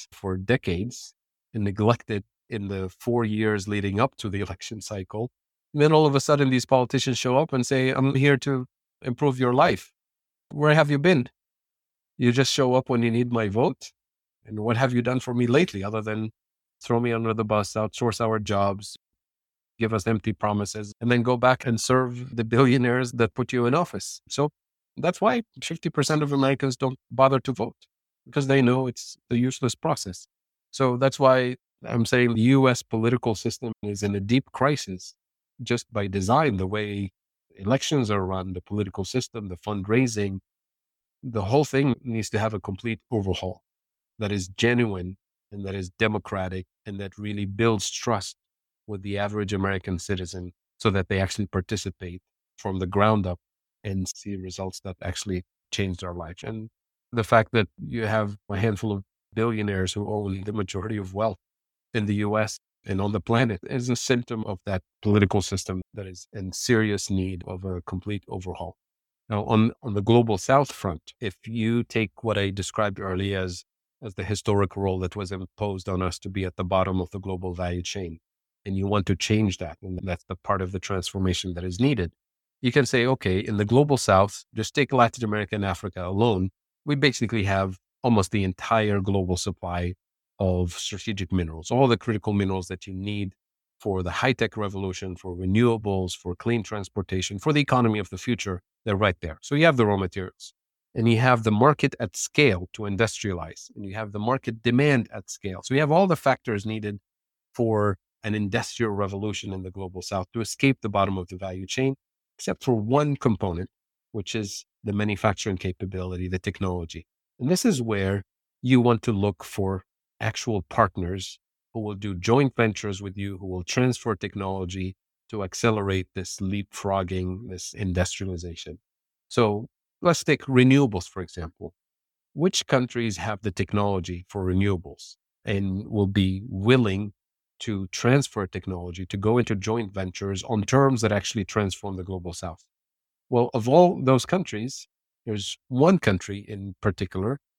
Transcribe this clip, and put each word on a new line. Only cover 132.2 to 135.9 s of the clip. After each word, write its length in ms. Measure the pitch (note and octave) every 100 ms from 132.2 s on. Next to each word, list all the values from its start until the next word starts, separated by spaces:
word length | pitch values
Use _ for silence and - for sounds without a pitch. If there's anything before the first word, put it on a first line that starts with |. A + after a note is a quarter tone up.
| _
Which 340 | C#3+ F3+ - -
countries 520 | C3 B2 A#2+ A2+ F2+
have 240 | G#2 G2+
the 80 | G#2+
technology 760 | - F#2+ G#2 G2+ F#2+ F2+ F2+ -
for 160 | G2+
renewables 720 | F#2 F#2 G2+ F2+ C#2+ - - - _ _
and 420 | A2 G2+ G2 F#2+
will 180 | -